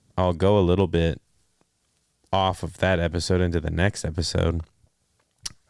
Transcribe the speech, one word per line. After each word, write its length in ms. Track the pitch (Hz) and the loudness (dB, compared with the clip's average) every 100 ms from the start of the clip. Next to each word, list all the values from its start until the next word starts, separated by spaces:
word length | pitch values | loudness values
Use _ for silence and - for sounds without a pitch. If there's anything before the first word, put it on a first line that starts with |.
| _ - | _ -2
I'll 160 | 92 | 0
go 260 | 82 95 104 | 2 4 4
a 20 | |
little 260 | 87 92 90 | 4 2 2
bit 340 | 85 82 62 _ _ _ _ _ _ _ _ _ _ _ | 2 0 -2 _ _ _ _ _ _ _ _ _ _ _
off 300 | 95 95 92 | -2 0 -2
of 160 | 82 - | -8 -4
that 200 | 95 90 | 0 0
episode 440 | 82 85 - 90 | -2 -4 -2 0
into 180 | 90 82 | 0 -2
the 100 | 80 | -2
next 360 | 80 98 - 80 | 0 -2 -2 -6
episode, 560 | 82 80 87 85 82 - _ _ _ _ _ _ _ - - | -4 -4 -2 -2 -2 -8 _ _ _ _ _ _ _ -18 -18